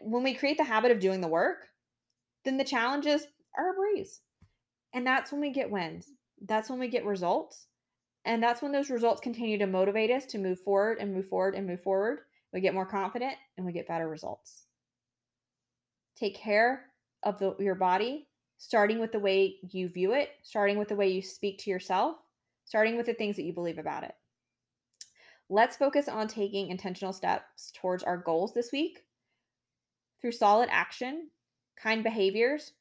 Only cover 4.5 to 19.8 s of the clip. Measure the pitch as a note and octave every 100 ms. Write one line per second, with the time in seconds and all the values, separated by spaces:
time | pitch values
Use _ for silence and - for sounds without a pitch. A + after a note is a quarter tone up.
4.5 | _ _ _ _ B3+ B3+ C4 C4 C#4+ D4
5.5 | C4+ - G3+ D#3+ E3+ - C#4 _ - G3+
6.5 | A3 A3 B3+ B3 B3 G#3 F#3+ F3 B3+ -
7.5 | - - _ _ _ _ _ - A3+ A#3
8.5 | A#3+ C#4+ C#4+ C#4 A#3+ A#3 A3+ B3 A3+ A3+
9.5 | G#3 G3 F#3 F#3+ G#3+ A3 C4 C4+ G#3+ F#3+
10.5 | F#3 G3+ G3 G#3+ A3 G3+ F#3+ F#3+ F#3 F#3+
11.5 | F#3+ F#3+ F3+ G3 F#3+ G#3+ D4 _ _ _
12.5 | F#3 F#3 F#3+ F#3+ G3+ F#3+ A#3+ C4 - _
13.5 | - F#3 E3+ - E3 D#3+ D#3 - - -
14.5 | - _ _ _ _ _ _ _ _ _
15.5 | _ _ _ _ _ _ - G#3+ - G#3+
16.5 | G#3 A#3+ C4 - _ _ - G3+ G3 F#3+
17.5 | - G3 F#3 F#3 F#3+ A#3+ D4+ - _ _
18.5 | _ - A3+ G#3 A3+ A3 A3 G3+ F#3+ F#3+
19.5 | - F3+ F#3